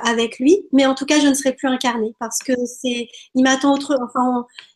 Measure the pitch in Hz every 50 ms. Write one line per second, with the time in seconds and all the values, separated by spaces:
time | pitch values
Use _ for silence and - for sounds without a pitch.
0 | 226 233 233 226 233 233 - - 254 294 370 403 - - 262 269 269 269 269 -
1 | 277 277 302 302 285 285 262 269 - 262 262 - - 262 254 247 - 247 233 233
2 | 214 226 226 - 233 220 - - - - 254 247 247 240 - - - 247 240 240
3 | 233 - - - - _ - 254 262 262 269 269 285 277 277 277 285 - 285 254
4 | 247 220 - 262 247 254 247 240 240 - _ - - - _